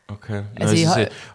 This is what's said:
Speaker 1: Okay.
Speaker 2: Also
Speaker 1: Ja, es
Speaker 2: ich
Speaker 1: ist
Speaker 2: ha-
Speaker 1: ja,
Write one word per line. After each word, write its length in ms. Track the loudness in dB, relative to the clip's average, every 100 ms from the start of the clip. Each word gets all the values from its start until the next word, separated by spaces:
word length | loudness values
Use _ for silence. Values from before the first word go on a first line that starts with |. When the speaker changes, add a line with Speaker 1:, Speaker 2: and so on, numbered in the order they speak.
| -18
Speaker 1:
Okay. 340 | -14 -8 -8 -8
Speaker 2:
Also 40 | -2
Speaker 1:
Ja, 60 | 2
es 60 |
Speaker 2:
ich 100 | 4
Speaker 1:
ist 60 | 4
Speaker 2:
ha- 60 | 2
Speaker 1:
ja, 80 | 0 -4 -16